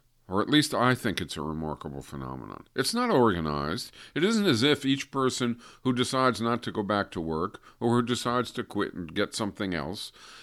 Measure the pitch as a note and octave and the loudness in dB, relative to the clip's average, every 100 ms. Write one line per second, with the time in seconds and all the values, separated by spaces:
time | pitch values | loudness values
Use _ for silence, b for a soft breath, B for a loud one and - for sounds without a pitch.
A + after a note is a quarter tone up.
0 | _ _ - F#2 - D3 D3 G#2 B2 B2+ | _ _ -4 -2 2 4 4 2 2 2
1 | A#2 F2 F#2 - D2+ D#2 D#2 D2 D#2+ C#2 | 0 -2 -4 -6 -6 -4 -4 -6 -8 -12
2 | C2 C#2+ C2 C2 G#1 G1+ - - C3+ A#3 | -10 -10 -10 -10 -12 -14 -10 -4 -2 -2
3 | B3 F3 A#2+ F2 D#2+ D2 C#2+ G#2 - - | 2 4 6 4 0 -2 -2 -4 -6 -14
4 | B - F#3 A3+ G3+ A#2 C#3 C#3+ C3+ C#3 | B 0 2 4 4 4 4 2 2 0
5 | - C#3 C3 B2 A#2+ A#2 B B C3 A#2+ | -2 0 0 2 -2 -2 B B 0 0
6 | B2 C3+ C3 G#2+ A#2 A#2+ - F#2 G2+ G#2 | 0 2 2 2 0 -2 -4 -4 0 0
7 | G2 - D#2+ D#2+ F#2 - b b A#2 A#2+ | 0 -4 -2 -2 -2 -6 b b 2 2
8 | A#2+ A#2+ B2 B2 A#2 - G#2+ G2+ G2+ - | 2 0 0 -2 -2 -6 -6 -2 -2 -4
9 | E2 D#2+ G#2 - G#2 - G2+ E2+ C#2+ G2+ | -6 -2 -2 -2 -4 -4 -4 -2 -4 -8
10 | - - B B | -12 -16 B B